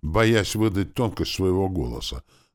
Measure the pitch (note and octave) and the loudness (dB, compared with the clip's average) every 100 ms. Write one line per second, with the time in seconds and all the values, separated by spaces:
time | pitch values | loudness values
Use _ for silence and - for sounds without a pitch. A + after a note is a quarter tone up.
0 | - E2+ A2+ A2+ F#2+ G#2 A2 G2 F#2+ - | -2 2 4 4 2 0 0 0 -2 -2
1 | A#2 E2+ E2+ - F#2 F#2 F#2+ F2+ B1 A#1+ | -2 -2 -4 0 2 2 0 -2 -6 -6
2 | - C2 - _ _ | -8 -10 -14 _ _